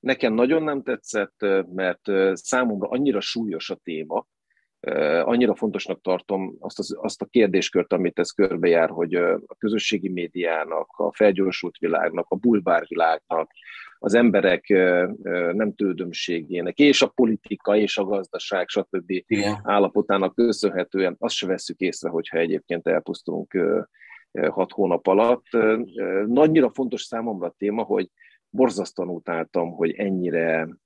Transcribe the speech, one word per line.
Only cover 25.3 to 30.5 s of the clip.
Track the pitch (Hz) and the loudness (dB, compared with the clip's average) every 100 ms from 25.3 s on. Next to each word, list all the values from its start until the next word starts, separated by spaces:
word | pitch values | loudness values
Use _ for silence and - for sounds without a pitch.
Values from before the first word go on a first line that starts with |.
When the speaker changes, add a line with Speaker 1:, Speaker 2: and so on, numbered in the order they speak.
| 120 _ | 2 _
Speaker 1:
Ö, | 117 110 110 120 - | 0 2 2 -2 -6
ö, | 95 95 107 | -4 -2 0
annyira | 127 156 160 127 | 4 6 6 2
fontos | - 127 110 | 0 -6 -6
számomra | - 117 117 101 87 | -8 -8 -6 -6 -8
a | _ | _
téma, | 101 107 | -4 -2
hogy | 107 101 95 _ _ _ _ | -2 -2 -2 _ _ _ _
borzasztóan | - 127 98 92 - 90 | 2 2 2 -6 -6 -8
utáltam, | 85 85 82 80 90 85 | -8 -6 -4 -2 -2 -4
hogy | 85 85 | -2 -2
ennyire | 80 101 92 90 82 82 | -2 -2 -2 -2 0 0